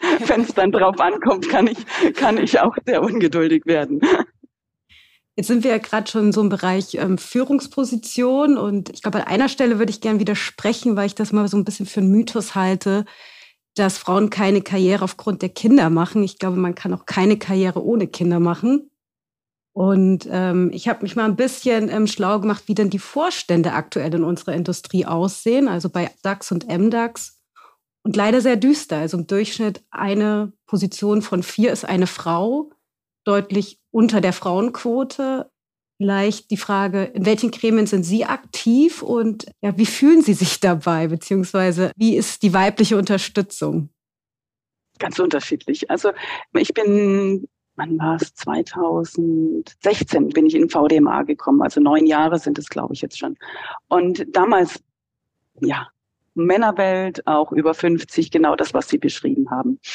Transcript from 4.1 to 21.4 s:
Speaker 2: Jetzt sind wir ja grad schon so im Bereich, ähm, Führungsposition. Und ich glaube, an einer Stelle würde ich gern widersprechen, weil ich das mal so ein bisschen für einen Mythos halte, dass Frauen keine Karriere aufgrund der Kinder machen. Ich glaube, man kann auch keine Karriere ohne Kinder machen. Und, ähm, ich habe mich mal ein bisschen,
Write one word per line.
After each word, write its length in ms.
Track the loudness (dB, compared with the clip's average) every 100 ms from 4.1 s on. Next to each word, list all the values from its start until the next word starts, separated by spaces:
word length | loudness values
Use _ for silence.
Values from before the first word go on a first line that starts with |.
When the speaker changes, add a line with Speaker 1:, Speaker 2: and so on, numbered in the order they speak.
| 2 -2 _ _ _ _ _ _ _ _ _ _
Speaker 2:
Jetzt 140 | -8 0
sind 160 | 0
wir 80 | 2
ja 60 | 0
grad 300 | -2 -4 -2
schon 240 | 0 2
so 80 | 4
im 80 | 0
Bereich, 460 | 0 0 -2 -4
ähm, 240 | -4 -2 -2
Führungsposition. 1400 | -2 -2 0 0 0 -4 -4 -4 -6 -2 0 2 2 2
Und 320 | 0 -4 -6
ich 120 | -8
glaube, 160 | -4 -4
an 80 | -2
einer 240 | 0 0
Stelle 280 | 2 0 2
würde 120 | 0
ich 100 | -2
gern 200 | -2 0
widersprechen, 760 | 0 -2 -6 -4 -4 0 0 0
weil 100 | -2
ich 80 |
das 180 | -4 -2
mal 160 | 0 2
so 100 | 0
ein 60 |
bisschen 220 | -2 -6 -6
für 140 | 0
einen 100 | 4
Mythos 440 | 4 2 -4 -4
halte, 500 | -2 0 0 0 -2 -4 -14 -20 -20 -20 _ _
dass 240 | -2 -2 -2
Frauen 320 | -2 0 2
keine 320 | 0 2 2
Karriere 420 | 0 0 2 2
aufgrund 380 | -2 -6 -6 -4
der 80 | -6
Kinder 400 | -2 4 6 6
machen. 320 | 2 2 0
Ich 160 | -2 -2
glaube, 180 | -4 -2
man 180 | -2
kann 200 | -4 -6
auch 100 | -6
keine 320 | -4 2 4 2
Karriere 480 | 0 0 0 0
ohne 220 | 0 0 -2
Kinder 340 | -2 0 2
machen. 500 | 2 2 0 0 -2 _ _ _ _ _ _ _ _
Und, 520 | -2 2 4 4 2 -2
ähm, 400 | -2 0 2 0
ich 160 | -2 -4
habe 140 | -4
mich 140 | -4 -2
mal 100 | 0
ein 100 |
bisschen, 540 | 0